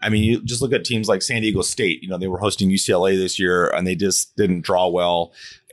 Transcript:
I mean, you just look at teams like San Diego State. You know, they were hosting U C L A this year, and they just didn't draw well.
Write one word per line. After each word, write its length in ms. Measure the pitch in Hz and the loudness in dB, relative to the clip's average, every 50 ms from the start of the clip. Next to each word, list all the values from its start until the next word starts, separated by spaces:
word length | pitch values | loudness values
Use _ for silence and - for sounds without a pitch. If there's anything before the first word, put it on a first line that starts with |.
I 80 | - 110 | -2 0
mean, 140 | 110 107 107 | 2 2 4
you 180 | 110 120 - - | 2 2 0 0
just 180 | 117 123 117 | -6 -4 -4
look 100 | 135 117 127 | -2 -2 -2
at 100 | 113 - | -2 -2
teams 220 | - 120 110 107 | -2 -4 -2 0
like 140 | 104 101 95 | 0 0 0
San 200 | - - 123 113 | 0 -2 -2 0
Diego 200 | 110 110 95 95 | 0 0 0 0
State. 420 | 87 - - - 110 90 78 - - | -2 -2 -2 0 0 0 0 -2 -6
You 60 | 95 | -8
know, 80 | 92 | -6
they 100 | 87 95 | -4 -4
were 100 | 92 92 90 | -4 -4 -2
hosting 300 | 104 101 - - 98 95 | -2 -2 0 2 2 2
U 80 | 98 | 2
C 160 | 95 - - 98 | 2 2 2 2
L 140 | 87 92 | 2 4
A 80 | 98 98 | 2 2
this 240 | 92 92 90 - - | 2 0 -2 -2 0
year, 280 | 95 90 90 90 87 - | 0 2 2 2 2 2
and 180 | - 87 92 | 0 0 -2
they 80 | 92 92 | -2 -2
just 400 | 80 98 95 90 - - - _ | -2 0 0 0 -2 -4 -4 _
didn't 240 | - 104 92 92 87 | 0 0 0 0 -2
draw 260 | 80 - 95 90 92 | -2 0 0 2 2
well. 460 | 90 87 90 87 87 87 85 85 - _ - - - - - _ _ | 2 2 2 2 2 0 0 -2 -4 _ -18 -20 -20 -20 -20 _ _